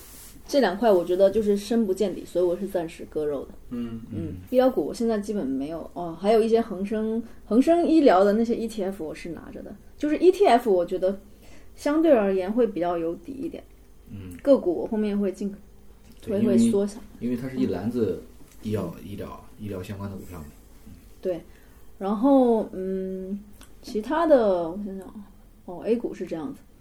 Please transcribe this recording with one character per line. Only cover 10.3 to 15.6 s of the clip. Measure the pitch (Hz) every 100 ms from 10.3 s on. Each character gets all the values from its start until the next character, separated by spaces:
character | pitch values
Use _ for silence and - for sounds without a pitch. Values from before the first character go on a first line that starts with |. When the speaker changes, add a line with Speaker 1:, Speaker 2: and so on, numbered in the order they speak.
Speaker 1:
T | 370 392
F | 240 247
我 | 180 175
觉 | 185
得 | 185 196 - - - - - -
相 | 285 302
对 | 320
而 | 247 196
言 | 190 180
会 | 226 226
比 | 180
较 | 175 175
有 | 165 170
底 | -
一 | - 170
点。 | - - - - - -
Speaker 3:
嗯。 | 101 92 -
Speaker 1:
个 | - 254
股 | 180
我 | - -
后 | 214
面 | 214 202
会 | 202
尽， | 180 202 196